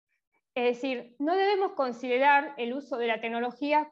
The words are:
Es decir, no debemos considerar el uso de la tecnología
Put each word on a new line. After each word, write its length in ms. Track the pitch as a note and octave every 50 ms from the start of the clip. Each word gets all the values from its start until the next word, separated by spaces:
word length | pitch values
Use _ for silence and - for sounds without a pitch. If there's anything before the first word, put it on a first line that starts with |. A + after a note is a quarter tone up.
| _ _ _ _ _ _ _ _ _ _ -
Es 200 | B3+ A#3+ B3 A#3+
decir, 400 | A#3+ C#4 C4+ B3+ A#3+ G#3 A#3+ -
no 180 | - C#4+ D#4 F4+
debemos 360 | G4 G4 G4+ G#4 F#4+ G4 F#4
considerar 840 | F#4+ - C4 B3 A#3 A#3 C4 B3 B3 B3+ C4+ C#4+ C#4+ C#4+ C#4+ - -
el 160 | - A#3+ A#3 B3
uso 240 | C#4+ C4+ - C#4
de 100 | A#3 A#3+
la 120 | A#3 A3 A3+
tecnología 720 | A#3 A3+ A#3 A#3 A#3+ B3 A#3+ - C#4+ C#4+ D4 D4+ D4+ D4+